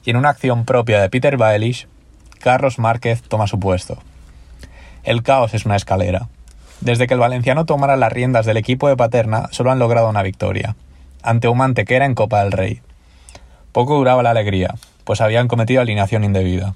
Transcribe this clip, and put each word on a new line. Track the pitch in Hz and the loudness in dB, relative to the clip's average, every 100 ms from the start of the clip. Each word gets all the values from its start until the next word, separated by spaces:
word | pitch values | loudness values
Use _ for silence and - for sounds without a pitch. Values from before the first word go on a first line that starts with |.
Y | - | 0
en | 120 | 2
una | 143 | 2
acción | 139 131 117 | 0 -2 -2
propia | 113 123 117 104 | 0 0 2 2
de | 98 | 2
Peter | 127 143 135 | 2 0 2
Baelish, | 110 107 113 123 - _ _ - - - | 2 2 -2 -6 -12 _ _ -20 -20 -4
Carlos | 127 127 135 120 | 0 2 0 0
Márquez | 113 117 117 117 | -2 0 -2 -4
toma | - 107 101 | -4 -4 -2
su | 107 | -2
puesto. | 95 90 - - - - - - - - - - - - | -2 -2 -4 -16 -16 -20 -20 -20 -20 -20 -20 -20 -20 -10
El | - 117 | -4 -2
caos | 117 135 113 | 2 2 2
es | 107 | -2
una | 110 101 | -2 -2
escalera. | - 95 95 92 117 - - - - - | 0 -2 0 -4 -6 -16 -20 -20 -20 -8
Desde | 113 120 123 | -2 0 0
que | |
el | 127 | 2
valenciano | 120 127 120 139 165 | 0 0 0 0 0
tomara | 147 139 135 | 0 2 2
las | 113 | 0
riendas | 120 127 120 110 | 0 0 0 2
del | 107 | -2
equipo | 107 127 147 | -2 0 0
de | 131 | 2
Paterna, | 117 120 113 110 - | 2 0 0 -2 -4
solo | - 123 | -2 0
han | 131 | 2
logrado | 120 117 113 | 2 2 2
una | 104 | 0
victoria, | 98 98 95 95 107 110 - - - - | -4 -4 -4 -4 -6 -10 -14 -20 -20 -8
ante | 120 117 156 | -2 0 2
un | 123 | 2
Antequera | 131 123 - 123 | 0 0 0 0
en | 139 117 | 0 0
Copa | - 104 | 0 0
del | 101 | 0
Rey. | 92 101 113 - - _ - - - - - - | -2 -4 -8 -14 -20 _ -20 -20 -20 -20 -20 -6
Poco | - 127 | -2 0
duraba | 147 127 127 | 2 2 2
la | 120 | 2
alegría, | 117 104 98 90 - - _ | 0 0 -2 -2 -6 -16 _
pues | - 104 | -6 0
habían | 110 113 120 | 2 2 0
cometido | 117 113 127 | -2 2 2
alineación | 120 104 98 113 | 0 -2 -2 0
indebida. | 104 98 92 92 95 | 0 0 0 -2 -6